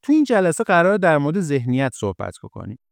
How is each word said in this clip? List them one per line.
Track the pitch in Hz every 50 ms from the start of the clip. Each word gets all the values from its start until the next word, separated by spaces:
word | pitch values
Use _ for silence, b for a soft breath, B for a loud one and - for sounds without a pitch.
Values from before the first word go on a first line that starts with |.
تو | _ -
این | 294 311 294
جلسه | - 247 202 185 170 160 - -
قراره | - 190 170 170 185 208
در | 208 185 175 156
مورد | 147 143 143 160 202
ذهنیت | 185 151 143 135 120 127 123 131 135 127 -
صحبت | - - 101 95 - 101 98 - - -
بکنیم. | - _ 101 90 95 104 - _ _